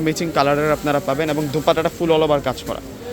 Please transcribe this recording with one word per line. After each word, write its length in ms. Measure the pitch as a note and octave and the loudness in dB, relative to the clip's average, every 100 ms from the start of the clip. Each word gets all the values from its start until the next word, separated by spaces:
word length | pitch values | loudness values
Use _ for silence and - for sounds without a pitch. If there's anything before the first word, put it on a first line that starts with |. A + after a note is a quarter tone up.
| D#3 | 0
ম্যাচিং 220 | D#3 E3+ D3+ | 0 -2 2
কালারের 340 | C#3 D3 D3+ D3 | 2 2 2 0
আপনারা 220 | D3 C#3+ C#3+ | 0 0 0
পাবেন, 200 | C3+ D#3+ | -2 0
এবং 100 | D3 D3+ D3+ | -2 -2 0
দোপাট্টাটা 360 | C#3+ D#3+ E3 - | 2 2 2 0
ফুল 120 | E3+ D#3 | 2 4
all 80 | D#3 | 4
over 120 | D3 C3+ | 2 0
কাজ 100 | A#2+ - | -4 -6
করা, 140 | - - - - | -8 -10 -12 -10